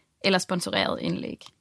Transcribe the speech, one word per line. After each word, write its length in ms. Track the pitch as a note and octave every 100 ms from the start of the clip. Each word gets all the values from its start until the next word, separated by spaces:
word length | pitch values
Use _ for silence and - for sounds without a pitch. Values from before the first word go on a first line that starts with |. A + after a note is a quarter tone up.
| _ _
eller 140 | G3 F#3
sponsoreret 600 | - F3+ - - - -
indlæg. 420 | - - - - - _